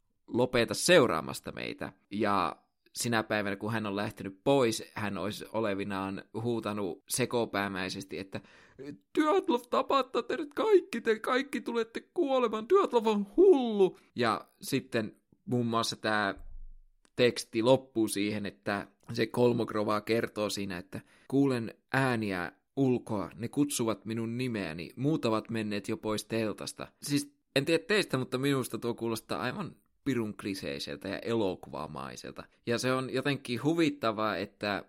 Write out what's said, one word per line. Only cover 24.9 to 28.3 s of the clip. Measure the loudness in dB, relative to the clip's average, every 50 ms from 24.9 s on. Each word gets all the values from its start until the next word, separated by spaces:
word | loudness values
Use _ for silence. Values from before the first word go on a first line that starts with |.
| -6
muut | -2 0 0 0 2 2
ovat | 0 0 0 -2 -2
menneet | -4 -4 -4 -4 -4 -4 -4 -4
jo | -6 -4
pois | -2 -2 -2 -4 -4
teltasta." | -4 -2 -2 -2 -2 -4 -6 -10 -10 -10 -10 -12 -14 _ _
Siis | -4 -2 -2 -2 -2 -4 _ _ _ _ -2
en | -2 0
tiedä | 2 0 0 2
teistä, | 0 0 0 0 0 -2 -4
mutta | -2 -2